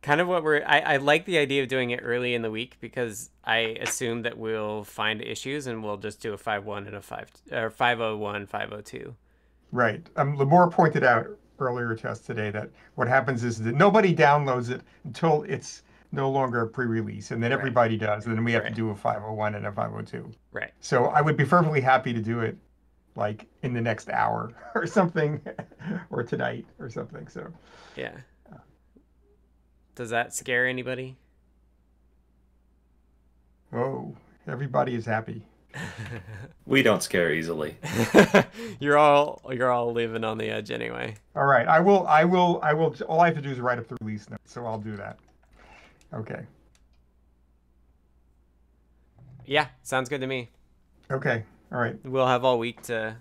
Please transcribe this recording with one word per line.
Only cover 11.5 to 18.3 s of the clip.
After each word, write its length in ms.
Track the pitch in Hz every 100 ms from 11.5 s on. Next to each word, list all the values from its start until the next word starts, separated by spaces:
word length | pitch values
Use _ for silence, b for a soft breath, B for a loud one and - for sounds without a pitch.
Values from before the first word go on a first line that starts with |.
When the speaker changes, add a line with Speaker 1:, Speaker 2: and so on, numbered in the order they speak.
| _
Speaker 2:
earlier 340 | 131 120 120 110
to 140 | 117
us 100 | 110
today 300 | - 110 107
that 200 | 104 - b b -
what 120 | 120
happens 360 | 131 123 123
is 160 | 120 113
that 140 | 110 139
nobody 380 | 202 202 196 160
downloads 560 | 147 147 139 127 120
it 100 | 127 - b 147
until 380 | 113 165 151
it's 400 | 151 131 - - b b b
no 160 | 139 135
longer 320 | 135 131 120
a 40 | 113
pre-release, 640 | 123 123 113 104 104 104
and 100 | 120
then 100 | 117
Speaker 1:
Right. 60 | 131
Speaker 2:
everybody 360 | 135 120 117 110
does, 300 | 107 104
and 100 | 110